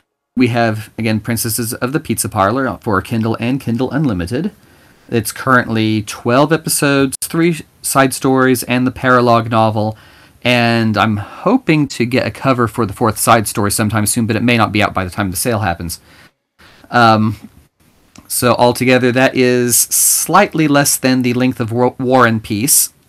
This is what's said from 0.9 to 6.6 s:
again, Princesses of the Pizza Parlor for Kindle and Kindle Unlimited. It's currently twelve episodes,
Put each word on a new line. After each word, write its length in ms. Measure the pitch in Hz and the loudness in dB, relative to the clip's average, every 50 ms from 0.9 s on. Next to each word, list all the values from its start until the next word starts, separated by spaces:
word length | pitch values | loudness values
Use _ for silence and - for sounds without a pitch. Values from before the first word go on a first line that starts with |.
| - - | -10 -6
again, 200 | 113 110 110 107 | -2 -2 -2 -2
Princesses 520 | - - 117 110 - 117 107 - 113 117 127 | -2 -4 -6 -4 -4 -4 -4 -4 -6 -6 -6
of 200 | - 127 123 143 | -6 -6 -4 -4
the 60 | 151 | -6
Pizza 260 | - - 107 - - 110 | -4 -4 -4 -4 -4 -4
Parlor 480 | - 107 95 101 120 135 131 117 90 - | -2 0 0 2 0 0 -2 -4 -6 -6
for 200 | - 117 98 92 | -4 -2 -2 -2
Kindle 360 | - - 113 113 110 113 110 - | -2 -2 -4 -2 0 -2 -2 -2
and 200 | 113 120 139 135 | -2 -4 -4 -4
Kindle 280 | - 120 117 117 131 - | -4 -4 -2 -2 -2 -2
Unlimited. 600 | 117 147 156 127 98 87 82 92 120 143 185 208 - _ _ _ _ _ _ _ _ _ _ - | -2 -2 -2 0 -2 -2 -4 -4 -4 -4 -4 -6 -8 _ _ _ _ _ _ _ _ _ _ -4
It's 220 | 120 113 107 - | -4 -2 -2 -4
currently 720 | - - - 135 127 123 123 120 113 110 110 110 110 107 104 | -10 -6 0 2 2 2 2 0 -2 -2 0 0 0 -2 -4
twelve 480 | - - - - 120 120 139 147 147 | -6 -12 -6 -2 0 2 2 4 2
episodes, 640 | 165 156 | 0 -2